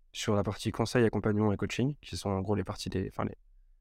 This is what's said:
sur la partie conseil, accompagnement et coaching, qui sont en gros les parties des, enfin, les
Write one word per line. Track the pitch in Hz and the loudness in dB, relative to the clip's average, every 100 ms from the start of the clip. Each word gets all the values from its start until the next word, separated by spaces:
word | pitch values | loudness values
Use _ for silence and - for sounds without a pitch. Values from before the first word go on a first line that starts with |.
| _ | _
sur | - - | -6 0
la | 104 | 0
partie | 107 101 113 | 0 -2 -4
conseil, | - 113 127 | 0 2 4
accompagnement | 110 104 107 104 107 | 4 4 2 2 2
et | 98 | 2
coaching, | 101 - 127 147 | -2 0 -2 -2
qui | - 87 | -8 -6
sont | 101 | -2
en | 95 | -2
gros | 95 | 0
les | 104 | -2
parties | 104 104 - | -2 -6 -4
des, | 95 101 | -4 -4
enfin, | - | -4
les | 107 - - - - - | -4 -6 -18 -20 -20 -20